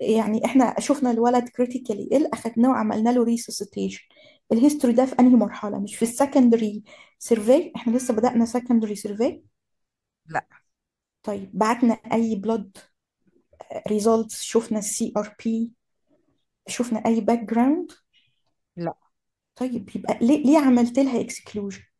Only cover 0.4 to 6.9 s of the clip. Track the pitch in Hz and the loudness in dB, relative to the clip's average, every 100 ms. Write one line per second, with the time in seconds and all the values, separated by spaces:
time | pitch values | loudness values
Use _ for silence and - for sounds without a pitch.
0.4 | 240 262 240 - - 240 247 226 240 247 | 2 2 2 0 -2 0 0 2 2 2
1.4 | 240 - 247 247 - 208 - 277 320 330 | -2 -4 -4 -4 -8 -8 0 0 0 -4
2.4 | 226 226 247 240 220 208 226 247 233 233 | -6 0 2 2 -2 0 2 2 2 -2
3.4 | - - 202 - 196 190 _ _ _ _ | -4 -10 -10 -6 -8 -8 _ _ _ _
4.4 | _ 226 285 294 247 233 262 - 247 247 | _ 2 4 4 2 2 2 4 6 6
5.4 | 202 - 208 202 202 - 233 - 277 285 | 4 -4 -8 -6 -8 -4 -4 0 2 4
6.4 | 247 226 214 214 - | 6 4 0 -6 -14